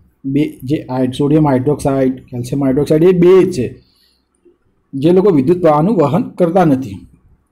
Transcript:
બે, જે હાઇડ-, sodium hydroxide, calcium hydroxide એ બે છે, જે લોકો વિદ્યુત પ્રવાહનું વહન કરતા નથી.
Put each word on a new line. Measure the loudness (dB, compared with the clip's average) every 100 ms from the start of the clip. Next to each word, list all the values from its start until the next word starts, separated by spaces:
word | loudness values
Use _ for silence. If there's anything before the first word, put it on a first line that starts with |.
| _ _
બે, | -6 -2 -4 -6
જે | -6 -6 -4
હાઇડ-, | -4 -4
sodium | -2 0 2 2
hydroxide, | 0 0 -2 -2 0 -2 -4
calcium | -10 -12 -8 -4
hydroxide | -2 0 0 2
એ | 2
બે | 4 4 4 2
છે, | -2 -8 -10 _ _ _ _ _ _ _ _ _ _ _
જે | -4 0
લોકો | 2 2
વિદ્યુત | 2 0 0
પ્રવાહનું | 2 2 2 0
વહન | 0 -2
કરતા | -4 -2 0 2
નથી. | 2 0 -4 -14 -18 _ _ _ _